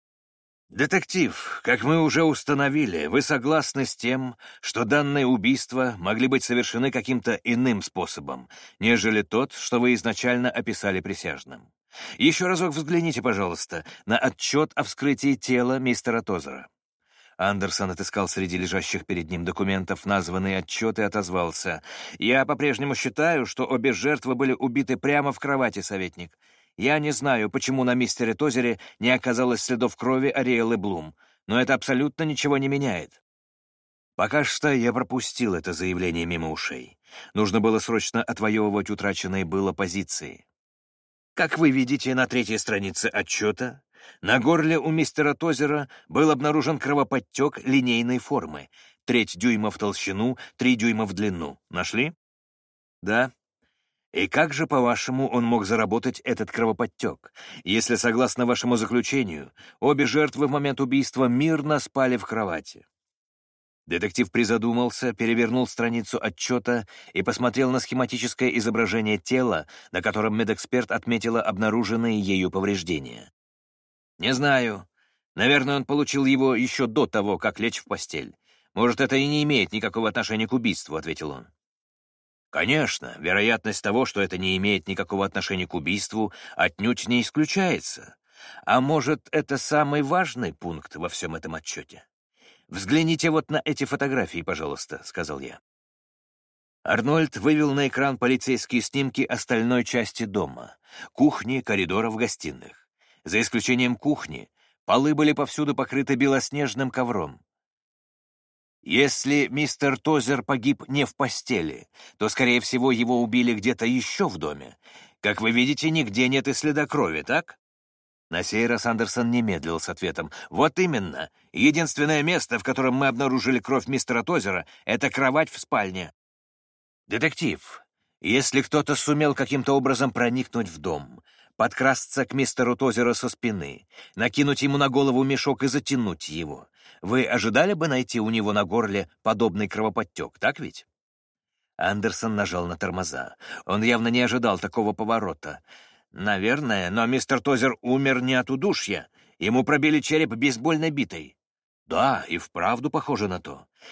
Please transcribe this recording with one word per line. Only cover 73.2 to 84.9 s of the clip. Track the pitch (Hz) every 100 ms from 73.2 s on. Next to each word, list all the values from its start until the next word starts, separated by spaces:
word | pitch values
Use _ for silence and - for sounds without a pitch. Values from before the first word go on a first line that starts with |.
| - _ _ _ _ _ _ _ _ -
"Не | 110
знаю. | 131 143 131 120 98 - _ _ _ _ -
Наверное, | 117 143 135 143
он |
получил | 123 147 143 139
его | 131 135 131 120
еще | 123 - 123
до | 113 117
того, | 113 101 92
как | 110 104
лечь | 113 -
в |
постель. | - 98 - 78 62 - _ _ _
Может, | 92 120 117
это | 135 135
и | 139
не | 147
имеет | 147 135 90
никакого | 107 107 117 110
отношения | 117 107 110 110
к |
убийству", — | 127 113 78 - 78
ответил | 82 78 78
он. | 67 58 _ _ _ _ _ _ _ _ _ _
"Конечно, | 76 87 156 127 - 65 60
вероятность | 80 95 110 113 110 101
того, | 104 113 127
что | 101
это | 95 90
не | 92 92
имеет | 98 98
никакого | 98